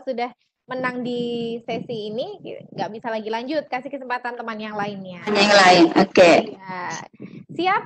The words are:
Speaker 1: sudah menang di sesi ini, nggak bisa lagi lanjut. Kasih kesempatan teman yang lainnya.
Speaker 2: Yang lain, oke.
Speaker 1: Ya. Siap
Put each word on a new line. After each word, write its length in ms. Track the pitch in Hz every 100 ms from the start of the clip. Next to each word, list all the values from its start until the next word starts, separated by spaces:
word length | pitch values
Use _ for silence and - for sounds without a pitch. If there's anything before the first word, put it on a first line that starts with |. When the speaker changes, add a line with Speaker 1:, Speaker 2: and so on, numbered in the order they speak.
| 277
Speaker 1:
sudah 240 | 240 247 - _ _ -
menang 320 | 254 254 247
di 560 | 247 240 240 240 233 233 233
sesi 480 | 226 - 233 208
ini, 240 | 214 339 392 - - -
nggak 220 | - 190
bisa 160 | 220 240
lagi 160 | 220 214
lanjut. 400 | 226 254 311 294
Kasih 240 | 254 254
kesempatan 480 | 277 254 247 247 240
teman 220 | 226 214
yang 160 | 214 214
lainnya. 480 | 202 202 185 180 175
Speaker 2:
Yang 300 | 208 202 202
lain, 280 | 185 180 170 -
oke. 340 | 196 - 175 151 -
Speaker 1:
Ya. 300 | - - 185 175 160 - _ - - -
Siap 340 | - 359 415